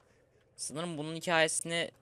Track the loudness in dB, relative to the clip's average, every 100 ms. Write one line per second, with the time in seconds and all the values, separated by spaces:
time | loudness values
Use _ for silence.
0 | _ _ _ _ _ -12 -8 -6 -6 -4
1 | -6 -4 2 4 4 2 -2 -2 -2 -2